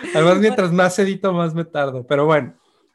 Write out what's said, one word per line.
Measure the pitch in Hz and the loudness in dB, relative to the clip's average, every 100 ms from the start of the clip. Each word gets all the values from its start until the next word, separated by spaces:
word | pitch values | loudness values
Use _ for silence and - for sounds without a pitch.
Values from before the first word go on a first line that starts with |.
| - | -4
Además, | 160 165 185 | 0 2 4
mientras | 214 - 180 | 2 0 0
más | 180 180 180 | 2 0 2
edito, | 196 196 190 | -2 -2 -2
más | 175 170 | -2 -2
me | 160 | -4
tardo. | 165 151 139 127 | -6 -4 -4 -6
Pero | 123 147 151 | -4 0 2
bueno, | 151 120 - _ _ _ | 2 0 -14 _ _ _